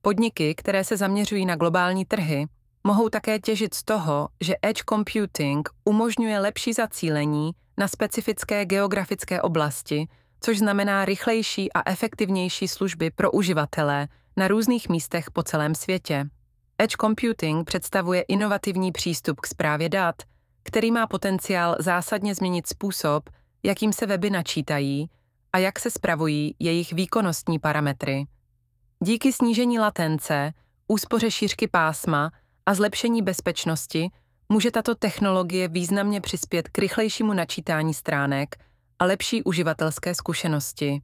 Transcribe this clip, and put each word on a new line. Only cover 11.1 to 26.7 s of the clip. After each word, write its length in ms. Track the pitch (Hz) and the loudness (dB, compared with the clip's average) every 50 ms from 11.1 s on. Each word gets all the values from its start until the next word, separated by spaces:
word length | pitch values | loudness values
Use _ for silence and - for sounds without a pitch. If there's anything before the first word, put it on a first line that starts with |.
| 196 - - 233 226 226 208 - - - 190 - - | -2 0 0 0 0 2 0 -2 -2 -4 -4 0 -2
a 180 | 175 - - | 0 0 0
efektivnější 760 | 185 - - 226 - - 220 185 190 190 180 180 - - 196 | -2 0 -2 -4 -2 -2 0 0 2 0 0 -2 -2 -4 -4
služby 440 | 180 - - 196 190 165 165 165 160 | -4 -2 -2 -4 -4 -2 -2 -2 -2
pro 200 | - - 208 - | 0 2 2 2
uživatele 760 | - 208 196 175 180 156 147 143 - - 151 143 143 143 143 147 - _ _ _ _ | 4 2 2 2 2 2 0 0 0 0 0 2 2 0 -2 -4 -10 _ _ _ _
na 100 | 190 190 | 0 2
různých 420 | 185 202 220 220 247 247 233 - - | 4 4 4 4 2 2 2 0 0
místech 420 | 175 165 - - - 170 156 - | -2 -2 -2 -2 -4 -6 -6 -4
po 120 | - - 160 | -4 -4 -2
celém 320 | - - 156 147 151 160 | 0 0 0 0 0 -2
světě. 500 | - - - 185 180 - - 156 139 143 147 - _ _ _ _ _ _ _ _ | -2 -2 -2 -2 -4 -2 -2 -2 -2 -2 -6 -10 _ _ _ _ _ _ _ _
Edge 180 | - 208 226 - - | 0 0 0 2 0
computing 680 | - 220 220 - - 233 226 - - 156 151 165 165 | 0 0 2 2 0 -2 0 0 0 0 0 0 0
představuje 540 | - - 185 - - - 196 175 175 180 180 | -2 -4 -4 -4 -2 -2 -2 0 2 0 0
inovativní 680 | 175 - 190 196 214 208 208 202 - 208 180 185 190 185 | 0 0 0 0 2 0 -2 -2 -2 -2 -2 0 -2 -2
přístup 480 | 160 - - 175 165 - - - 147 - | -2 -4 -4 -4 -4 -2 -2 -4 -4 -4
k 80 | - | -8
správě 420 | - - - - 151 151 151 165 165 | -12 -10 -4 -4 -2 -2 -2 -2 -2
dat, 260 | 175 196 185 170 165 - - _ _ _ _ _ _ _ _ | 0 0 0 0 -2 -6 -16 _ _ _ _ _ _ _ _
který 280 | - - 226 226 226 | -2 -2 0 2 2
má 160 | 233 233 226 | 2 2 0
potenciál 680 | - - - - 196 190 185 - - 190 180 175 170 170 - | -2 -2 -4 -2 0 -2 -2 -2 -2 0 0 2 0 0 0
zásadně 560 | 156 185 175 180 170 - 220 202 202 208 196 | 0 0 0 0 0 -2 -4 -2 -2 -2 -2
změnit 320 | - 190 185 180 175 156 | -2 -2 0 0 -2 -4
způsob, 640 | - - - - 202 180 - - 156 147 151 - - - _ _ _ _ _ - | -6 -8 -4 -4 -4 -4 0 0 0 0 0 -2 -6 -20 _ _ _ _ _ 0
jakým 300 | 196 196 - 220 214 202 | 0 0 2 2 0 2
se 120 | - 233 | 0 0
weby 240 | 196 202 180 180 208 | -2 0 0 0 0
načítají 800 | 196 180 165 - - 160 143 - 151 143 143 139 139 143 156 170 _ _ _ _ _ _ _ _ - | 0 -2 -2 -2 -4 -4 -2 0 0 0 0 0 -2 -2 -4 -6 _ _ _ _ _ _ _ _ 2
a 40 | |
jak 220 | 185 185 190 - - | 2 2 2 0 -2
se 100 | - 240 | -6 -6
spravují 680 | - - - 185 170 151 160 156 151 147 147 151 - _ | -4 -2 0 0 0 2 2 0 2 0 0 -2 -4 _
jejich 340 | - 165 | 0 0